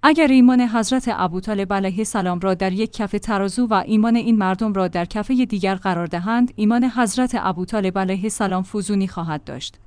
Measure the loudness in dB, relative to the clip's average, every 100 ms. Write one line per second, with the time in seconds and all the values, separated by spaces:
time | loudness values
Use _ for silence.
0 | 4 4 6 8 8 6 2 0 0 -2
1 | -2 -2 -2 -4 -4 -4 -2 -2 -2 -2
2 | -4 -2 -2 -2 0 0 0 -2 -4 -4
3 | -4 -4 -2 -2 -2 -2 0 0 2 2
4 | 4 2 2 2 2 0 -2 0 -2 -2
5 | -4 -4 -2 0 0 0 -2 -2 -2 -2
6 | -2 -4 -2 0 0 2 2 2 0 0
7 | -2 0 -2 0 -2 -4 -4 -2 -2 -2
8 | -2 -2 -4 -2 -2 -2 -4 -6 -2 0
9 | 0 -4 -6 -6 -8 -12 -12 -16